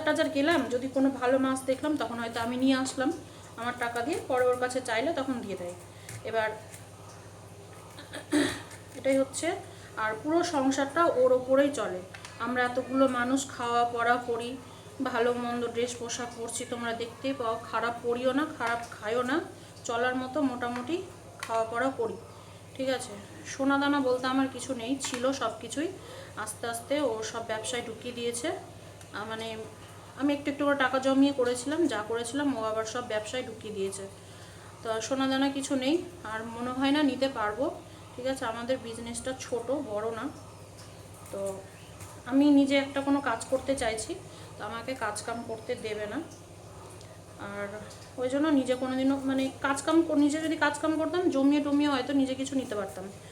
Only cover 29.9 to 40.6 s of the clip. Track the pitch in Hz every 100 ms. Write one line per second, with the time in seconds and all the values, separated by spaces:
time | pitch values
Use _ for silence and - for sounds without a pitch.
29.9 | - - - 285 285 285 277 285 277 254
30.9 | 262 262 269 277 277 247 247 285 320 311
31.9 | 214 214 233 240 277 285 233 220 220 220
32.9 | 247 220 214 214 254 240 208 214 196 196
33.9 | 196 196 - - - - - - - 233
34.9 | 220 220 269 269 269 277 277 269 269 254
35.9 | 349 - - 214 220 226 233 247 254 269
36.9 | 294 285 247 269 254 208 214 311 - -
37.9 | - - - 254 269 240 226 233 - 226
38.9 | 226 233 233 262 262 - 226 233 285 220
39.9 | 208 226 226 269 - - -